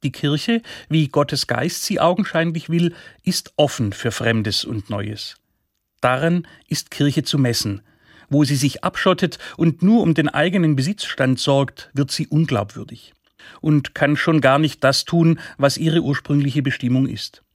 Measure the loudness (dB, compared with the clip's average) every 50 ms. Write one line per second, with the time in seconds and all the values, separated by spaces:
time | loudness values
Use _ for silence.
0 | -4 -6 -6 -2 -4 -2 -2 -2 -2 -2 -2 -2 -2 -6 -18 -18 -10 _ 0 0
1 | 0 2 2 0 0 0 -2 -6 -4 -4 -2 -2 -2 -4 -4 -4 -6 -4 -2 0
2 | 2 2 2 0 -2 -2 0 -2 0 0 -2 -4 -6 -2 0 0 0 0 -2 -6
3 | -20 -20 -20 _ _ -4 -4 -4 -6 -10 _ 2 2 2 2 -2 -4 -4 -4 -2
4 | -4 -4 -4 -2 0 0 0 2 0 0 -2 -4 -4 -4 -6 -8 -6 -6 -6 -6
5 | -6 -6 -8 -10 -12 -14 -16 _ _ _ _ _ _ _ _ _ _ _ _ _
6 | 0 0 0 2 2 2 0 0 -2 -6 -14 -20 _ _ -8 -8 -6 _ -2 0
7 | 0 2 2 0 -2 0 0 2 2 2 0 -2 -2 -4 -6 -8 -10 _ _ _
8 | _ _ -20 -20 -10 _ 2 2 4 4 2 2 0 0 -2 0 -6 -4 -4 0
9 | 2 2 2 2 0 -4 -4 -6 -16 -18 -4 0 0 0 2 2 2 4 4 4
10 | 4 2 2 2 0 0 0 0 -2 0 0 0 2 2 2 2 0 -2 -4 -6
11 | -8 -12 -4 -2 0 0 0 0 0 0 2 2 2 -2 -6 -16 -20 -10 _ -4
12 | -2 -2 -2 -8 -6 -2 0 0 0 2 0 -2 -2 -4 -8 -14 -14 -14 -16 -20
13 | -20 -20 _ _ _ _ _ _ -20 -20 -20 -6 0 2 2 2 0 -2 _ -2
14 | 0 0 2 0 2 2 2 4 4 4 4 4 2 0 -2 _ 0 2 2 2
15 | -2 0 2 4 4 4 4 2 -2 -16 -6 _ 0 0 0 2 -2 0 0 0
16 | 0 0 -2 -4 -2 -2 0 0 0 0 0 -2 -2 -2 -4 -2 -2 0 2 2
17 | 0 0 -2 -8 -12 -14 _ -20 _ _ _